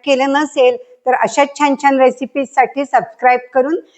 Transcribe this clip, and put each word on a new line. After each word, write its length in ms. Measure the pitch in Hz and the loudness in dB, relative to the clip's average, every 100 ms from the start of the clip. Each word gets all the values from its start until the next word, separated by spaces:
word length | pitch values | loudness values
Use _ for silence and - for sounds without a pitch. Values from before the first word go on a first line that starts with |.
केलं 280 | 285 262 269 | -2 0 0
नसेल 440 | 277 302 294 254 240 - _ 254 | 0 -2 0 0 0 -10 _ -2
तर 80 | |
अशा 300 | 247 220 - 277 - | -2 -2 0 -2 0
छान 160 | 285 269 | -2 0
छान 180 | 277 269 | 0 4
रेसिपीजसाठी 840 | 254 254 262 277 269 - 247 269 | 2 0 -8 -6 -4 -2 -2 -2
सबस्क्राईब 560 | 277 247 - - 254 247 247 | -2 -2 -4 -2 0 0 -2
करून. 260 | 269 269 349 - | -2 0 -4 -8